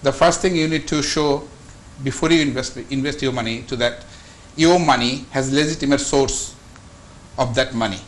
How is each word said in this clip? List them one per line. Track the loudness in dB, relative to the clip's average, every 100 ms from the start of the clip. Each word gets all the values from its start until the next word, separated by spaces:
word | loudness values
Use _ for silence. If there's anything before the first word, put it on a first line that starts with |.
the | -2
first | 4 2 4
thing | 0 0
you | 0
need | -2 -2
to | -2
show | -2 0 0 0 -4 -20 -20 -20 -20 -8
before | -8 -2 2
you | 2
invest, | 2 -2 -6 -10 -6
invest | -4 -4 -2
your | -4
money | -2 -4 -6
to | -8 -2
that | -2 -2 -18 -20 -20 -20 -18 2
your | 4 6
money | 4 2 2 -2 -4
has | -4 0
legitimate | 2 0 0 0 0
source | 2 0 0 -2 -8 -14 -20 -20 -20 -20 -20 -20 -16 -4
of | -2 0
that | -2
money. | -2 -4 -4